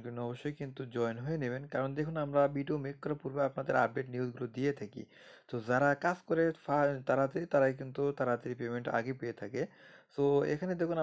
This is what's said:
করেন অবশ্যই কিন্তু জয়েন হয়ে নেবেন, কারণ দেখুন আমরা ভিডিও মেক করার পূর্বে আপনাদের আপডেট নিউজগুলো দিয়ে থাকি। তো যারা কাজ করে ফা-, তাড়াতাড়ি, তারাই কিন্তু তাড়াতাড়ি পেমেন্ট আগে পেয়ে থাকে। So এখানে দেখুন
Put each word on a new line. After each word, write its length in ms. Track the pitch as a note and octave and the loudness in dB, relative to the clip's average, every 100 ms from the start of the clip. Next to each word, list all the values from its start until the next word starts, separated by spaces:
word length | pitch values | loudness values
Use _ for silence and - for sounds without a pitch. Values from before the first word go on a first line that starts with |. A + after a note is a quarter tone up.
করেন 160 | A#2+ A#2+ A#2+ | -6 -6 -6
অবশ্যই 280 | A#2+ D3 D3 | -4 -6 -6
কিন্তু 200 | C#3 C3 B2+ A#2+ | -8 -8 -6 0
জয়েন 220 | A#2 A2+ C3 | 0 0 -2
হয়ে 120 | D#3+ | -2
নেবেন, 200 | B2+ B2+ C#3+ | -2 -4 -4
কারণ 160 | B2+ C3+ C#3 | -2 -2 -2
দেখুন 180 | D#3 D#3+ C#3+ | -2 -2 0
আমরা 160 | C#3+ C#3 C#3+ | 4 4 2
ভিডিও 200 | C#3 D3+ | -2 -2
মেক 200 | C#3 C#3 | -4 -6
করার 160 | - D3 | -4 -4
পূর্বে 200 | C3+ C3+ C#3 | -4 0 0
আপনাদের 260 | C#3 C3+ C3 | 0 0 2
আপডেট 320 | A#2 B2 B2+ | 2 0 -4
নিউজগুলো 340 | B2 B2+ A#2+ B2 A#2+ | -2 -4 -4 -6 -2
দিয়ে 140 | C#3+ C#3 | -2 -2
থাকি। 240 | G#2 C3 A2 - - - - | -8 -12 -16 -18 -20 -20 -10
তো 60 | B2 A2 | -6 2
যারা 200 | B2 C#3+ C#3 - | 4 4 4 2
কাজ 120 | F3+ - | 0 0
করে 160 | E3 E3 D#3+ - | 2 2 0 0
ফা-, 360 | D3 C#3+ C3+ C3+ | 2 4 2 2
তাড়াতাড়ি, 380 | C3 C3+ F3+ E3+ | 2 2 0 0
তারাই 200 | C#3+ C3+ C3 | 4 4 2
কিন্তু 220 | C3+ C3 C#3+ C#3 | -6 -2 -2 0
তাড়াতাড়ি 360 | B2+ A#2+ B2+ B2 | 0 0 -2 -6
পেমেন্ট 280 | A#2+ A#2+ A#2+ A#2 | -6 -6 -2 -2
আগে 160 | A#2+ B2+ | -2 -4
পেয়ে 160 | A#2+ A2+ | -6 -8
থাকে। 200 | G2+ G#2+ E3+ - - - _ - | -6 -4 -4 -8 -20 -20 _ 0
So 80 | C#3+ C#3+ C#3+ | 2 4 2
এখানে 200 | D3+ F3+ F3 | 0 -2 -2
দেখুন 220 | E3+ E3 | 0 0